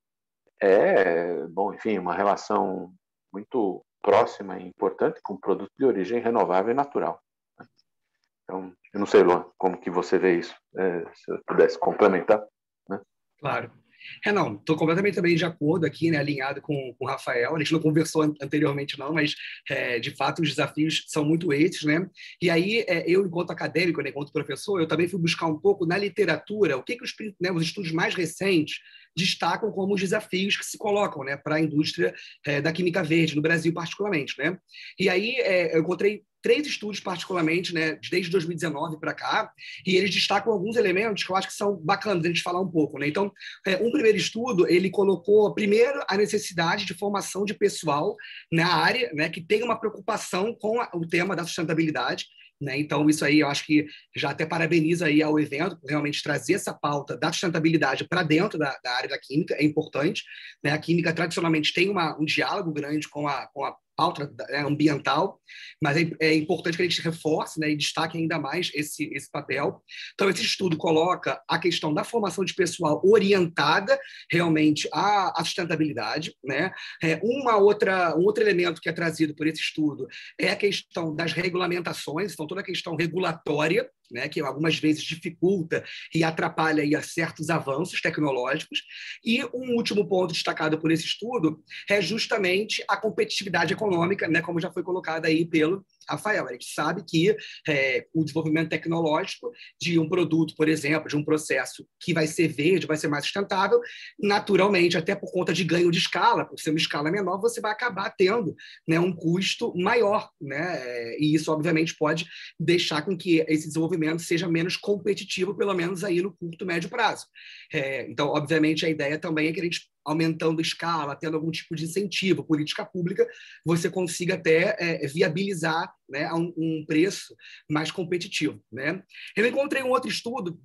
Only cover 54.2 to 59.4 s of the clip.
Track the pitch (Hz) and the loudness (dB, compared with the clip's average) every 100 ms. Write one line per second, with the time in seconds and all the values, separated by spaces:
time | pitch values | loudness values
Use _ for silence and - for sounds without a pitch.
54.2 | 143 139 165 170 165 170 156 170 160 151 | -4 -2 -4 0 2 4 4 2 4 4
55.2 | 151 151 147 139 170 156 135 147 147 147 | 6 2 2 -2 -4 -4 -4 -2 0 -4
56.2 | - 143 - 196 - - 147 143 139 156 | -2 -2 0 0 -2 -4 -2 -2 -4 -2
57.2 | 160 165 180 165 160 160 135 135 - 165 | -2 0 0 2 4 4 2 0 -2 0
58.2 | 160 156 202 160 143 - 127 123 139 135 | 4 4 2 0 -2 -2 -4 -4 -4 -8
59.2 | - 143 | -2 -2